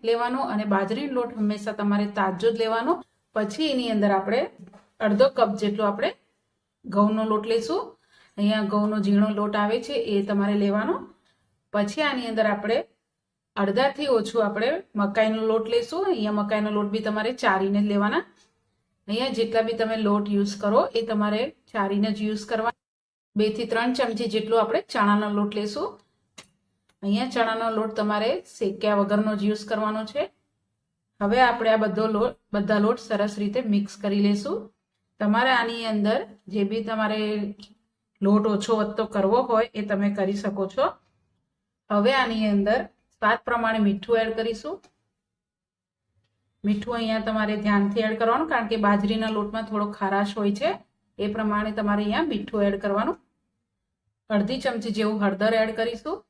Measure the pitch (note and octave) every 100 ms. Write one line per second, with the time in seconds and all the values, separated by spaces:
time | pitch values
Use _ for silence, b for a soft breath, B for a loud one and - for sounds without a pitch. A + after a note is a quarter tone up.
0 | A3+ A#3 A#3+ C4 - G#3+ G#3+ G3 G3 A3+
1 | C#4+ B3 A#3 A3 G#3 G#3 G#3 G#3 G#3 G3+
2 | G#3 G#3 F#3+ F3+ A3+ A3+ A3 A3+ C4 F4+
3 | - _ _ G#3+ G#3 G#3 D#4 B3+ A#3 G#3+
4 | G3+ F#3+ G3 A#3+ E4+ - - - _ _
5 | A3 G3+ C4+ C4 G#3+ - G#3 G#3 G#3 G3+
6 | D#4 - _ _ _ _ _ _ A#3+ F#3+
7 | G#3 G#3+ A3 G#3+ A3 A3+ A3+ F#4+ - -
8 | b b b - G3+ G#3+ G3+ G#3 G#3+ G#3+
9 | G3 G3+ G#3+ G#3 G#3 G#3 G#3 A#3+ - -
10 | A3 G3+ G3+ G3+ G3+ G#3 G3+ G3+ C4 F#4+
11 | - _ _ _ _ _ _ G#3 G3+ D4+
12 | D4 B3+ A#3 A3 G#3+ G3+ G3+ B3+ - _
13 | _ _ _ _ _ - G3 G#3 C#4 C#4
14 | C#4+ A#3 G#3 A#3 G3+ G3+ A#3 E4 - G#3
15 | G3+ A3 A3 A3 A3 A3 A3 A#3+ A#3 D#4+
16 | G4 C4 G#3+ G#3 G#3 G#3+ G#3+ G#3 G3+ A3
17 | G#3+ G#3+ A3 B3+ A#3 F#3+ G3 G3+ G#3 G3+
18 | G#3 D4+ - _ b _ _ _ _ _
19 | - A3 C4 G#3 A3+ A3+ A3+ A3+ A3 A3
20 | G#3 G#3 G3+ G3+ G3+ - G3+ A3+ F4 A3+
21 | A3+ G#3+ G#3 G#3+ C#4+ _ _ A3+ G3 G3+
22 | G#3+ G#3 G#3+ G#3 - A3 A3+ - _ _
23 | _ _ _ G#3 G#3+ G#3+ A3 A3+ A#3+ B3
24 | A#3+ A3 A3+ G#3+ G#3+ A3+ A3 D4 - A#3+
25 | G#3 G#3 G#3 G3+ G#3 G#3+ G#3 C#4+ G4 -
26 | _ _ _ - - _ _ _ _ _
27 | G3+ G#3+ B3+ B3 A3+ A3+ A3+ A3 A3 G#3+
28 | G#3 G#3 A3 F4+ - - G3 G3+ G#3+ G3+
29 | G3 G#3 G#3+ G#3 G3+ G#3+ - A3 G#3+ A3
30 | G#3+ C#4+ F4 _ _ _ _ _ _ _
31 | _ _ G3+ A#3+ B3 B3 A3 A3 G#3+ F#3+
32 | A3 G#3 B3 - _ G3+ G3+ G#3 G#3 B3
33 | - G#3 G#3 G#3 G3+ A#3+ A3+ G3+ G3+ -
34 | G3+ G3+ G3+ G#3 C#4 G#4 - _ _ _
35 | _ _ G3+ A3 C4 B3 A3+ A#3 A3+ G#3+
36 | G3+ B3 - - - G#3 G3 A3 G#3 A3
37 | G#3+ G#3+ G#3+ G#3+ G3+ - - _ _ _
38 | _ _ G3 G#3 G#3+ G3+ A3 A3 G#3 G#3+
39 | G#3+ G#3 F#3+ A#3+ B3+ A3 A#3 G#3+ G3+ G3
40 | G3+ G3+ F#3+ G3+ G3+ G3 F#3+ - D#4+ -
41 | _ _ _ _ _ _ _ _ _ G#3
42 | A3 C4+ B3 A3 G#3+ G3+ G3 B3 - _
43 | _ _ G#3+ A#3 - A#3+ A3+ A3 G3+ G3
44 | - A3+ A3 A3 A3+ A3 D4 F#4 _ _
45 | _ _ _ _ _ _ _ _ _ _
46 | _ _ _ _ _ _ G3+ G#3 A#3 A#3
47 | A3+ A3 A3 G#3+ G#3+ G#3 G#3 G3+ G3 A#3
48 | A3 A3+ A3+ C4 D#4+ B3+ A3 A3 G3+ G3+
49 | G3+ A3 A3 G#3+ G#3 A3 G#3 G#3 G#3 -
50 | G3 G3 G3+ A3+ G3+ G3+ D4+ - _ _
51 | _ - G#3 G#3+ G#3+ G#3 A3 G#3 G#3 G#3
52 | G#3 A#3+ E4+ G#3+ G3+ G#3+ G3+ G3 G#3 G3+
53 | A#3 - _ _ _ _ _ _ _ _
54 | _ _ _ G#3 G#3 C4 C4 A#3 A3 G#3
55 | G#3+ G#3+ G3+ F#3+ G#3+ A3+ A3 A3 A3+ A#3
56 | D4+ F#4+